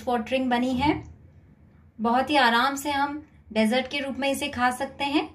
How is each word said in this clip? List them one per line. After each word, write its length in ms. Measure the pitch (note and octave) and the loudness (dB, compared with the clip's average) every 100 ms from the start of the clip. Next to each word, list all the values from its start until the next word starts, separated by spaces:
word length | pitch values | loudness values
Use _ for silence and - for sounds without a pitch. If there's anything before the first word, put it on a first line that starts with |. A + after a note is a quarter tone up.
| - | 0
वाटरिंग 420 | A#3+ A3+ C4 B3+ | -2 0 -2 0
बनी 220 | A#3+ B3 | 0 0
है। 180 | B3+ C#4+ - - - - - - - - - - - | 0 0 0 -4 -18 -20 -20 -20 -20 -20 -20 -20 -4
बहुत 320 | A3 B3 C4 | 0 2 2
ही 60 | D4 | 4
आराम 400 | B3 A#3 C4 C#4 | 4 4 2 0
से 140 | D4 | -2
हम 320 | C#4 C#4 D4+ - - - | -2 -2 -4 -12 -20 -6
dessert 380 | A3 A3 B3+ C4 | 0 2 2 0
के 100 | D4 | -4
रूप 180 | C4+ B3+ | -6 -2
में 120 | C#4 | -2
इसे 180 | C#4 C#4+ | -2 -4
खा 220 | C4 B3 | 0 0
सकते 340 | - C4+ - | 0 -6 -4
हैं। 240 | C#4 C#4+ - | -2 0 -2